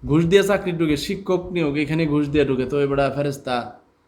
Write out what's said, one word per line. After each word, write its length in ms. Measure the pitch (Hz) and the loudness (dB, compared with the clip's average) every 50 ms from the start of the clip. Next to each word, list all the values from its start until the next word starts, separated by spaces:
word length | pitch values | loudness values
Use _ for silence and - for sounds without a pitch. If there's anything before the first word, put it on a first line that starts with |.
| - | -2
ঘুষ 200 | 123 139 160 170 | 2 2 2 4
দিয়ে 180 | 165 180 196 190 | 6 4 4 4
চাকরি 280 | 190 202 190 196 185 | 4 2 0 0 -2
ঢুকে, 260 | 175 160 170 156 147 143 | -2 -2 0 0 0 -2
শিক্ষক 540 | - - 202 180 - - 185 180 175 - | -2 -4 -6 -6 -2 -2 -2 -2 -2 -4
নিয়োগ, 260 | - 175 160 147 139 147 | -4 -2 -2 0 0 -2
এখানে 280 | 151 135 156 160 165 | -2 -2 0 0 0
ঘুষ 240 | 156 147 147 147 143 | 2 2 0 0 0
দিয়ে 160 | 143 151 143 | 2 2 2
ঢুকে, 200 | 131 135 123 127 | 2 2 -2 -2
তো 120 | 123 143 143 | -2 0 -2
ওই 100 | 143 139 | 0 0
বেটা 240 | 139 139 139 135 135 | 2 0 0 0 0
ফেরেস্তা, 640 | 143 143 147 139 143 - 131 123 120 117 110 - - _ _ _ _ _ | -2 -4 -4 -4 -6 -6 -4 -4 -4 -4 -6 -12 -20 _ _ _ _ _